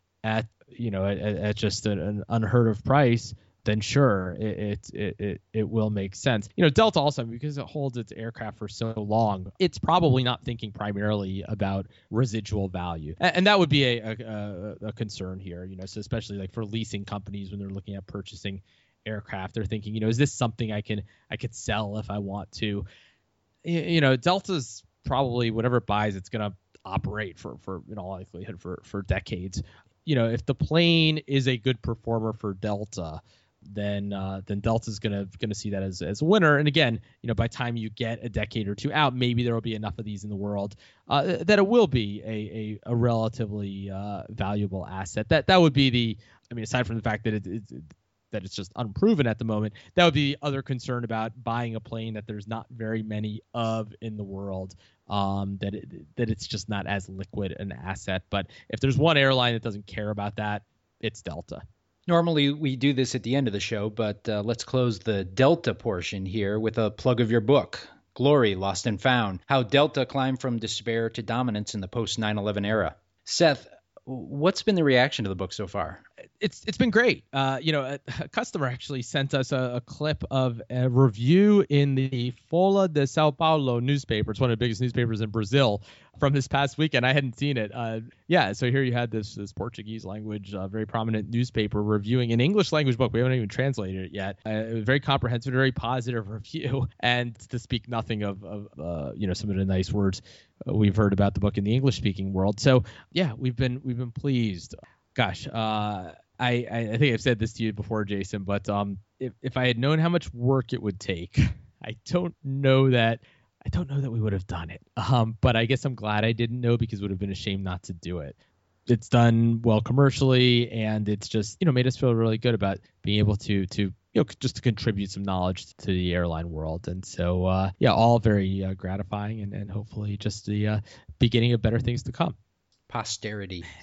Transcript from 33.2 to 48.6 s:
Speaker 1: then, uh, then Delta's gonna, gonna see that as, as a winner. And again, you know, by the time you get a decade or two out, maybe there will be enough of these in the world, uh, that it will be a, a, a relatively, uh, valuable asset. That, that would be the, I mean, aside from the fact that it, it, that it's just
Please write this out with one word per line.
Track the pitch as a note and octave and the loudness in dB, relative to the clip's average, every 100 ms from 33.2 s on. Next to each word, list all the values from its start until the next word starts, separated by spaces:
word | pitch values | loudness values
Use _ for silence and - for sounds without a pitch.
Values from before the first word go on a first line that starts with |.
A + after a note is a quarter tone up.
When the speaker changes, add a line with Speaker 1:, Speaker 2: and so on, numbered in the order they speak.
| - _ _ _ - | -16 _ _ _ -12
Speaker 1:
then, | G2+ G2+ G2+ G2+ | -6 -4 -4 -4
uh, | G2 F#2+ G2 | -4 -6 -8
then | F#2+ G2+ | -6 -2
Delta's | A2 A2+ - G#2 | 0 0 -2 -6
gonna, | A2 G2+ F#2+ - | -4 -4 -6 -6
gonna | G#2+ | -6
see | G2+ G#2 | -4 -4
that | G2 | -4
as, | F#2+ F2 | -4 -4
as | E2 G2+ | -6 -2
a | D#3 | 4
winner. | G#3+ D#3+ D3 | 6 6 6
And | D3+ | 4
again, | D3+ C3 A2+ - _ | 4 2 2 -6 _
you | A#2 | -4
know, | |
by | G#2+ A#2 | 0 0
the | |
time | - A#2+ A#2 | -2 -4 -4
you | A2 | -6
get | G#2+ A#2 A2+ | -6 -6 -4
a | A#2+ | -6
decade | G#2+ G#2+ A#2 G2+ | -4 -4 -4 -4
or | |
two | G2+ C#3+ | -4 -2
out, | D3+ C#3+ B2+ | 2 2 2
maybe | B2 A#2+ | 0 2
there | A#2+ | 0
will | A#2 | 0
be | A2+ | -2
enough | G#2+ G#2+ F#2 | -4 -6 -8
of | |
these | G#2+ G2+ | -8 -8
in | G#2 | -8
the | G2 | -6
world, | G#2 G2+ G#2 - - _ - | -4 -4 -4 -8 -20 _ -2
uh, | C#3+ F3 F3 | 0 0 -2
that | E3 G3+ | 4 4
it | G3 | 6
will | A#3+ F#3 | 6 6
be | B2 G2+ G2+ | 4 0 -6
a, | - | -6
a, | A2 G#2 A2 G#2+ G#2 - | -6 -6 -6 -8 -8 -2
a | |
relatively, | A#2+ A#2+ A2+ A2+ A2+ G#2+ G#2 G2+ G2 G2 | 2 2 2 0 -2 -6 -4 -6 -6 -8
uh, | F#2+ G2+ G2+ - | -8 -8 -10 -10
valuable | G#2+ G2 G#2 G2+ F#2+ - | -6 -2 -2 -2 -4 -8
asset. | F#2+ F#2+ - G#2+ | -8 -8 -6 0
That, | D#3+ - | 0 4
that | F#3 | 6
would | E3 | 6
be | B2 C3+ | 6 4
the, | A#2+ A#2 G2+ - _ _ | 2 0 -4 -12 _ _
I | |
mean, | A#2+ | -10
aside | G#2+ B2+ A2+ | -2 -2 0
from | A2+ | -2
the | |
fact | A2+ G#2+ | -2 -2
that | A#2 | -2
it, | G#2+ G2 | -4 -4
it, | A2 G2+ B1+ D#2 - _ _ _ | -10 -10 -18 -18 -20 _ _ _
that | G2+ | -10
it's | F#2 | -8
just | - | -10